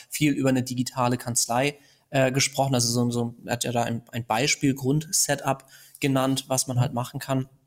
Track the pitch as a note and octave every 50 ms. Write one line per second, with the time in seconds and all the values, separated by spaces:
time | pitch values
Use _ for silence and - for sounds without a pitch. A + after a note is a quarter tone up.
0 | - _ - - D3+ D3+ C#3 C#3 C3+ C3+ C3 C3 B2 B2+ B2+ A#2+ B2+ - - C3
1 | B2 A#2+ B2 A#2+ - B2 A2+ - - - A#2 B2 C3+ C#3+ C#3+ - - _ _ _
2 | _ _ - C#3 C3 C3 B2+ C#3 B2+ - - - C3+ C3+ C3+ B2 A#2 A#2 A#2 B2
3 | A#2+ A#2+ A#2+ A#2+ A#2+ A#2+ A#2+ - - - A#2 A#2+ - B2 A#2+ A#2+ A#2 A2+ A#2 A2+
4 | - - - A#2+ A#2+ - A2 A2+ C3+ D3+ - - - C#3 B2+ C3+ C3 B2+ C#3 D#3
5 | D3+ - - - - - C#3+ C#3+ - C#3 C3+ C3+ - - - - - - _ -
6 | - C#3+ C3+ C3+ C3 C3+ C3+ C3 - - C3+ C3 - - B2+ B2 B2+ - - A#2+
7 | B2 - - C#3 - - C3+ C3 C3 - _ _ _